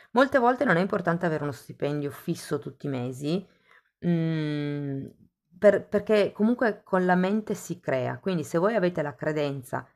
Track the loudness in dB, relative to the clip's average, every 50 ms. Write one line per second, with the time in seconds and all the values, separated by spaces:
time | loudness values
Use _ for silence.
0 | -20 _ 2 2 2 4 4 4 4 2 2 2 2 2 4 2 2 2 0 -2
1 | 0 0 0 0 0 -2 -2 -2 -4 -6 -6 -8 -14 -18 -10 -6 -4 -4 -2 -2
2 | -4 -6 -8 -8 -6 -6 -6 -6 -6 -6 -6 -6 -6 -8 -12 -10 -8 -6 -6 -4
3 | -6 -6 -8 -6 -4 -4 -4 -4 -4 -8 _ _ _ _ _ -20 _ _ _ _
4 | -2 0 0 2 0 0 -2 -2 -2 -2 -4 -4 -4 -4 -4 -4 -6 -6 -6 -6
5 | -8 -10 -14 _ -20 _ _ _ _ _ _ 4 6 6 6 6 2 -2 -2 -2
6 | 0 2 4 4 4 2 2 2 2 2 2 2 2 0 0 -2 -4 -2 0 2
7 | 4 4 4 4 4 2 0 -2 -2 -4 -6 -6 -6 -8 -10 -8 -4 -2 -2 -2
8 | -2 -2 -6 -6 -4 -4 -2 -2 -4 -2 0 0 2 2 2 2 2 2 0 -2
9 | -4 -4 -6 -6 -4 -2 -2 0 -2 -2 -2 -6 -8 -8 -8 -8 -8 -10 _